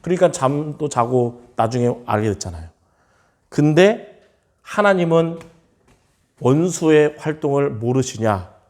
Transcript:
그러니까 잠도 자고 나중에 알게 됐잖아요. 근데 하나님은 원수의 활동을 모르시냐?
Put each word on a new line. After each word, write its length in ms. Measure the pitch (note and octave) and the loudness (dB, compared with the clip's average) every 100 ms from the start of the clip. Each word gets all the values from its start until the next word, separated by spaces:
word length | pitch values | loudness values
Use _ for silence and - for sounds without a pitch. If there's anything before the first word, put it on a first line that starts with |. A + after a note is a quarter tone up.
그러니까 300 | - F3 F3 | -2 0 0
잠도 580 | - C3 D3 D3+ C#3+ D3 | 0 -2 -2 -6 -6 -4
자고 540 | B2+ A#2+ B2+ A#2+ A#2+ - - | -2 0 2 0 -4 -16 -4
나중에 380 | A2+ B2 A#2+ A#2+ - | -2 0 -2 -2 -4
알게 240 | A2 A2 | -2 -2
됐잖아요. 360 | F#2+ F#2 E2 E2 _ _ _ _ _ _ _ _ | -4 -8 -12 -16 _ _ _ _ _ _ _ _
근데 720 | - D3+ D#3 F#3+ A#3 - - _ _ _ _ | 0 2 4 4 2 -10 -20 _ _ _ _
하나님은 800 | - - G#3 F#3+ E3+ E3 E3 E3 - _ _ _ _ _ _ _ _ _ | -8 0 2 2 2 2 0 -4 -16 _ _ _ _ _ _ _ _ _
원수의 760 | B2 C#3+ F3+ E3+ D#3+ D3+ D3 D3+ | 0 2 0 0 4 4 4 0
활동을 520 | D#3 D#3 D3+ C#3+ C#3+ | -8 -4 -2 0 -2
모르시냐? 840 | B2 A#2 C3 B2+ G#2+ A2 G2+ F2+ _ _ | -2 -2 0 -2 -2 -2 -2 -6 _ _